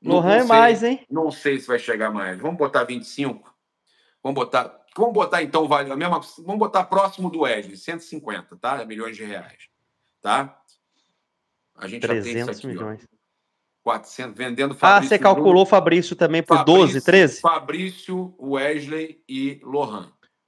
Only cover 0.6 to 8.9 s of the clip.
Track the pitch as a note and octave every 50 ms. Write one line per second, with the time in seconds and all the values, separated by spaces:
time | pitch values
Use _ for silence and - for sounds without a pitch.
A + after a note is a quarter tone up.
0.6 | A3+ A#3+ A3+ G3 A3 A#3 B3+ C4+ - _ C3 D#3+ D#3+ D#3 - - - D3+ C#3 C3+
1.6 | - - B2 A#2 - - A2+ G#2+ A2 A2 G#2 G#2 F#2+ F#2 F#2 F#2 G#2+ D#3 F3 F3
2.6 | D3 - - C#3 B2 - B2+ A#2+ A2 - - - C#3+ C3+ A#2 - _ _ _ _
3.6 | _ _ _ _ _ _ _ _ _ _ _ _ _ C3+ C3+ C3+ B2 A#2+ - B2+
4.6 | B2 - - _ _ _ _ - G#3 A#3+ A3+ G#3 F#3+ F3+ - F3 E3 C#3+ C#3 D#3+
5.6 | D#3 C#3+ D3+ C#3+ C#3 C#3 C3+ C3+ E3 F3+ F3 D#3 - - - - E3 E3+ G3+ G#3+
6.6 | G#3+ G#3 - G3 F3+ - G3 F#3+ G3 F#3+ F#3+ - F#3 F3+ D#3+ D#3+ D3+ B2+ A2+ G#2+
7.6 | G2+ F#2+ G2 F#2+ - - E3+ E3+ E3 - - D#3 C#3 A2 G#2 F#2+ F2+ _ - -
8.6 | - B2+ C3+ C3+ A2+ A2